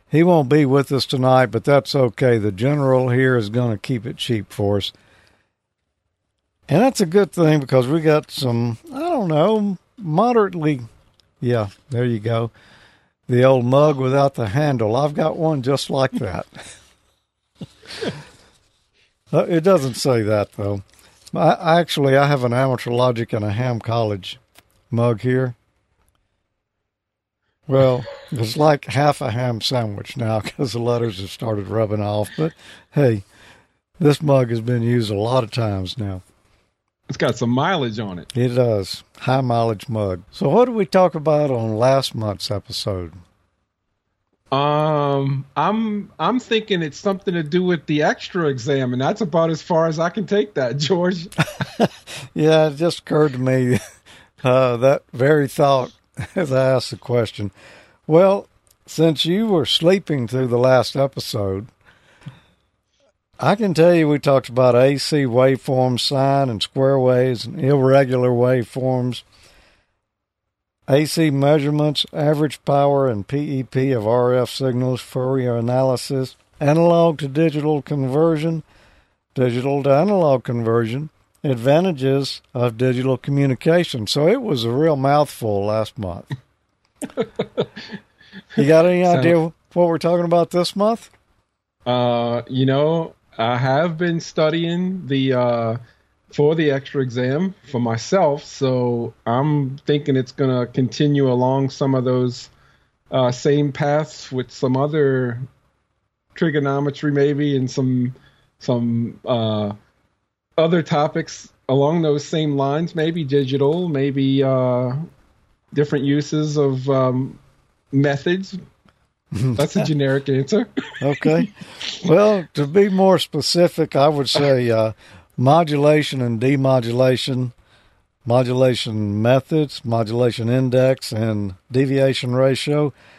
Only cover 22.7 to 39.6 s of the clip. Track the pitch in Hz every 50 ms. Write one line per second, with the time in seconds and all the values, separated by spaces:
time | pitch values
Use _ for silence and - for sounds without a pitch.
22.7 | 123 - - 120 120 123 127 127 117 113 113 - 127 107 104 104 101 117 127 127
23.7 | 117 107 - 113 117 117 113 104 104 92 90 - - _ _ _ _ - _ _
24.7 | _ _ _ - 117 117 120 120 117 98 123 127 127 131 131 127 117 _ _ _
25.7 | _ _ _ _ _ _ _ _ _ _ _ _ _ _ _ _ _ _ _ _
26.7 | _ _ _ _ _ _ _ _ _ _ _ _ _ _ _ _ _ _ _ 143
27.7 | 135 135 135 131 127 123 120 - - - - - 156 113 117 107 - 151 151 156
28.7 | 147 - - - 101 135 147 151 - - 143 123 104 123 127 123 117 104 - -
29.7 | 135 123 113 104 101 104 104 - - 131 117 110 110 107 - - - - 147 107
30.7 | 107 120 117 120 120 117 120 113 90 95 98 90 - - 117 113 110 101 95 95
31.7 | 101 113 110 98 107 107 101 104 104 104 104 - - - 156 165 - _ - -
32.7 | - - _ _ - 151 143 120 113 101 - _ _ _ - - - _ _ _
33.7 | _ _ _ _ _ - 156 147 139 - 151 147 139 131 127 113 120 113 113 123
34.7 | 123 117 113 120 120 123 110 101 104 98 110 117 131 131 117 104 - 120 113 104
35.7 | 98 95 92 90 - - 104 98 95 92 - _ _ _ _ _ _ _ _ _
36.7 | _ _ _ _ _ _ _ - 139 - - 123 123 - 123 117 123 131 151 185
37.7 | 190 156 127 117 104 117 107 98 90 85 - _ - 120 123 123 120 127 123 117
38.7 | 107 101 95 - - - - _ _ - - 127 131 135 131 123 117 117